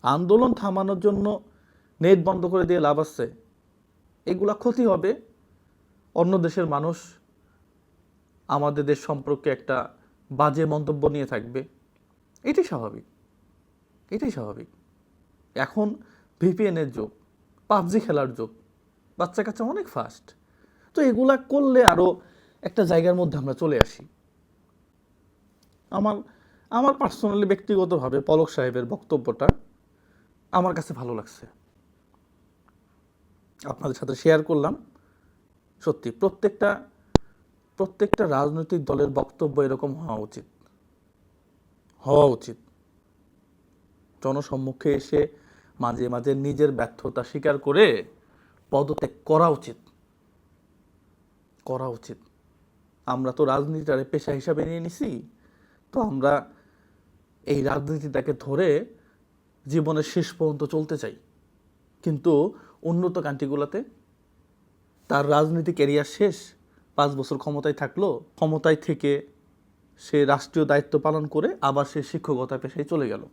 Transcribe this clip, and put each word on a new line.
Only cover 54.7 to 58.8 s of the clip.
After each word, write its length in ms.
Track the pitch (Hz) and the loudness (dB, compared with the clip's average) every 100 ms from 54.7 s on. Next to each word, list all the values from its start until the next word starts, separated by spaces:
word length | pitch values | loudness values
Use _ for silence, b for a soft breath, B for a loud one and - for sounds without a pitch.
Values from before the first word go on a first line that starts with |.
| 165 | -6
নিছি, 500 | 170 - 269 123 - _ b b b b b | -10 -8 -8 -8 -14 _ b b b b b
তো 60 | - | -2
আমরা 320 | 214 135 135 143 - b b b b b b _ _ _ - | -2 2 2 2 -2 b b b b b b _ _ _ -4
এই 120 | 143 | 0
রাজনীতিটাকে 680 | 131 139 139 156 147 135 139 139 139 | 0 -2 -4 -6 -4 -4 -4 -6 -4
ধরে 220 | 139 180 147 | 0 2 2